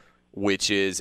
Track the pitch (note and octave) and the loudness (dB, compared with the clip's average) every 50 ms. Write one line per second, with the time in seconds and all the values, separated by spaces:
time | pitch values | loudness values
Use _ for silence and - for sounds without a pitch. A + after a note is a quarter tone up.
0 | _ _ _ _ _ _ - G2+ G2 G2+ G2 F#2+ - - G#2 G2 G2 G2 F2+ - | _ _ _ _ _ _ -8 -2 0 0 0 0 0 0 2 2 2 0 -2 -6